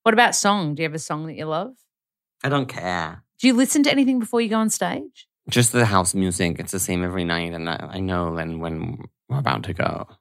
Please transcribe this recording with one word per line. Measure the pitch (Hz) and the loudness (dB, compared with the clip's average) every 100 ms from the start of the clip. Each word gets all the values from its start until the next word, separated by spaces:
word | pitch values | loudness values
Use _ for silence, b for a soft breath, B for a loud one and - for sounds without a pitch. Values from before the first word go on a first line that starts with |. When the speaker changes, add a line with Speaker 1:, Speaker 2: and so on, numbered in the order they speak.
Speaker 1:
What | 226 | 2
about | 220 240 | 6 4
song? | - 202 202 151 | 4 2 2 0
Do | 147 | -2
you | 160 | -4
have | |
a | 160 | -4
song | - 151 160 | -6 -6 -6
that | 110 | -8
you | 156 | -4
love? | 160 233 254 _ _ _ _ _ _ | -4 -6 -12 _ _ _ _ _ _
Speaker 2:
I | 135 | -2
don't | 139 127 | 0 -2
care. | - 90 90 80 87 _ - | -6 -4 -2 -4 -10 _ 0
Speaker 1:
Do | 262 | 4
you | |
listen | 240 262 302 | 4 4 4
to | 285 | 4
anything | 269 262 254 | 4 4 2
before | 220 233 | 0 0
you | 220 | 2
go | 220 | 2
on | 220 | 0
stage? | - 180 269 - - - _ - | 0 -2 -4 -10 -18 -20 _ -2
Speaker 2:
Just | 123 117 | 2 4
the | 123 | 4
house | 110 95 90 | 4 4 2
music. | 98 92 87 87 80 | 0 0 0 -2 -2
It's | - | -6
the | 95 | -4
same | - 90 | -2 -2
every | 90 92 | -2 -2
night, | 85 85 85 | -2 -2 -2
and | 82 82 | -6 -6
I, | - 76 | -6 -8
I | 95 | -6
know | 92 90 85 | -2 0 -2
then | 82 82 82 | -4 -6 -6
when | 82 80 80 - - _ - | -6 -6 -6 -8 -14 _ -6
we're | 139 | -2
about | 123 64 | 0 -2
to | - | -4
go. | 92 - - - - | -4 -4 -4 -12 -6